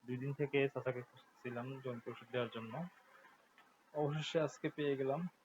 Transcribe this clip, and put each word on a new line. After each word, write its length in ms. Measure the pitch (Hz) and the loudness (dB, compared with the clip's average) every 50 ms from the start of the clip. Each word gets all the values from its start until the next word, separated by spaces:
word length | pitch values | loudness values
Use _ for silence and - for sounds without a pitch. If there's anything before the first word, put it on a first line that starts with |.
| - | -6
দুই 100 | 120 127 | -4 -4
দিন 160 | 127 131 143 | -4 -2 -4
থেকে 260 | 139 - 147 135 - 143 139 135 | 0 0 0 4 6 4 4 6
চাচাকে 340 | - 131 - 131 127 123 | 2 0 -2 0 -2 -2
খুঁজছিলাম 640 | 123 - - - - - _ - - 123 120 120 120 131 135 135 | -6 -10 -16 -20 -20 -20 _ -10 -8 -4 -4 -4 -4 -4 -6 -6
জমিতে 280 | 131 131 120 117 - - | -6 -6 -6 -4 -6 -8
ওষুধ 180 | 117 - 123 117 | -10 -10 -10 -2
দেওয়ার 180 | - 123 120 113 - | 0 0 0 0 -2
জন্য, 200 | 113 113 113 113 147 175 175 - - - - - - - - - - - _ _ - - - _ _ _ - - | -6 -6 -4 -4 -4 -6 -6 -8 -16 -20 -20 -20 -20 -20 -20 -20 -20 -20 _ _ -20 -20 -20 _ _ _ -6 -2
অবশেষে 440 | 151 151 147 147 156 147 - - 170 | 0 2 2 2 0 -2 2 2 2
আজকে 260 | 156 143 - - - 156 - | 2 2 0 -2 -4 -2 0
পেয়ে 180 | - 147 143 139 | 0 2 2 2
গেলাম। 240 | 131 135 135 135 156 175 175 _ _ | 2 2 2 2 0 -2 -6 _ _